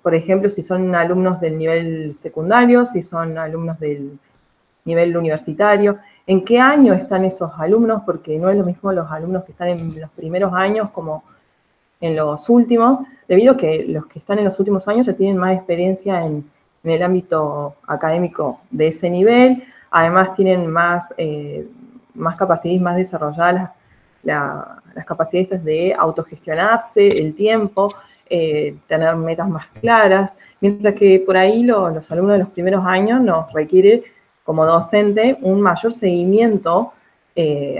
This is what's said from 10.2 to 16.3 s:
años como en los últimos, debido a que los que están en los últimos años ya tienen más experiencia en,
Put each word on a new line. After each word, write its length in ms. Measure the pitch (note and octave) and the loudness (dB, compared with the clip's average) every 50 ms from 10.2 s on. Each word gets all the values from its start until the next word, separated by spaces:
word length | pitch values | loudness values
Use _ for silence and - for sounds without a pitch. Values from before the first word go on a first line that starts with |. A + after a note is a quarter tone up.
| D#3+ D#3+ E3+ F#3 G3+ F#3 | -10 -6 -4 -2 -2 -2
años 380 | F3+ F#3 F#3+ G3 G#3 A3 G#3+ G3+ | -2 -2 -2 0 -2 -2 -4 -6
como 340 | - F#3 E3 D#3 D#3 D#3 - _ _ _ _ _ _ _ _ _ _ _ _ _ _ - | -8 -10 -10 -10 -10 -10 -12 _ _ _ _ _ _ _ _ _ _ _ _ _ _ -8
en 120 | E3+ E3 D#3+ | -6 -4 -2
los 360 | D#3 D#3 D3 D3+ D3+ - - | -2 -2 -2 -4 -6 0 2
últimos, 500 | A#3+ A#3+ A#3 A#3 A#3+ A3+ A3+ B3 C4+ C4 C4+ - - _ _ | 4 4 4 4 2 2 4 2 2 0 -4 -12 -18 _ _
debido 280 | - F3+ F#3+ A#3 C4 C4 | 2 2 4 6 6 4
a 40 | C4 | 4
que 280 | - D#3 D#3+ D#3 - - | 2 -2 -2 -2 -4 -4
los 180 | D3 D#3 D#3 - | -6 -8 -8 -10
que 120 | - D#3+ | -18 -16
están 180 | - - G3+ G#3+ | -6 -4 -2 0
en 80 | G#3 | 0
los 140 | F#3+ G3 - | -2 0 -2
últimos 260 | F#3+ G3+ G3+ F#3+ F#3+ G#3 | -2 0 -2 -2 -2 -2
años 200 | G#3+ A#3 B3+ B3 | 0 0 0 0
ya 60 | F#3 | 0
tienen 240 | - F#3+ G3 G3 F#3 | 0 0 0 0 0
más 180 | F3+ F#3 F#3 | 0 0 0
experiencia 680 | F#3 F#3 - E3+ E3+ F3+ F#3+ F#3+ F#3 - G3 F#3+ F3 E3+ | -2 -2 -4 -2 -2 0 -2 -2 -2 -4 -4 -2 -2 -2
en, 220 | D#3+ | -4